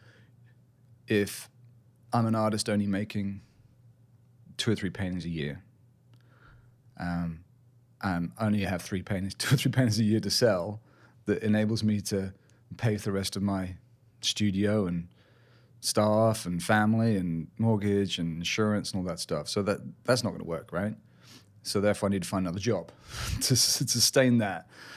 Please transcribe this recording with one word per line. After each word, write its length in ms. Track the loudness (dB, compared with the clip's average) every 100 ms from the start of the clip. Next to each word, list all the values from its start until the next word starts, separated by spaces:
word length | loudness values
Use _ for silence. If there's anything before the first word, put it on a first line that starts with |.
| -20 -20 -20 _ -20 _ _ _ _ -18 -2
if 420 | 0 0 -4 -16 _ -20 _ _ _ _
I'm 140 | 0 2
an 100 | 2
artist 320 | 0 0 0
only 160 | -2 0
making 540 | -2 -4 -6 -6 -8 -14 _ -20 _ -20 _ _ _ _ _ -16 -6
two 140 | -2
or 60 | 0
three 140 | -2
paintings 340 | -4 -6 -4
a 60 | -6
year, 340 | -4 -6 -8 -16 _ _ _ _ -20 _ _ -20 -20 -20 _ _ -10
um, 400 | -4 -4 -4 -6 -14 _ _ _ _ -8
and 280 | -4 -2 -4 -2
only 220 | 0 0
have 220 | 0 -4
three 200 | -4 -6
paintings, 320 | -4 -4 -4
<laughs> 40 | -4
two 160 | 2
or 40 | 2
three 140 | 4
paintings 260 | 2 2 4
a 60 |
year 160 | 2 2
to 100 | 2
sell, 500 | 4 4 4 0 -8 -14 _ -20 _
that 180 | -2 0
enables 400 | 2 2 2 0
me 180 | 0 0
to 300 | 0 -2 -4 -8 _ _ _ -4
pay 200 | -2 -2
for 100 | -2
the 60 |
rest 220 | -2 -2
of 80 | -2
my 320 | -2 -2 -4 -10 -18 _ _ _
studio 680 | -6 0 0 2 2 2 0
and 220 | -2 -6 -14 _ _ _ _ _ -8
staff 680 | -2 2 4 6 4 2 -2
and 160 | -4
family 540 | 2 2 4 4 2 2
and 280 | 0 -4 -6 -2
mortgage 600 | 2 2 2 2 0 -2
and 200 | -4 -4
insurance 540 | -4 0 0 0 -2
and 80 | -4
all 60 | -6
that 140 | -6
stuff. 280 | -6 -6 -4
So 120 | -2
that, 160 | -2 -2 -6 -6
that's 200 | 0 0
not 60 | 0
gonna 140 | -6
work, 280 | -6 -8 -6
right? 220 | -4 -4 -6 -14 -20 -20 -20 -20 -14
So 160 | -4 0
therefore 280 | 2 2 2
I 40 |
need 100 | 0
to 60 | 0
find 180 | -2 -2
another 120 | -2
job 320 | -2 -2 -4 -16 -14 -10
<laughs> 240 | -6 -4
to 100 | 2
s-, 300 | 2 2 0 0
sustain 520 | 2 4 6 6 4
that. 280 | 2 -4 -10 -20 -20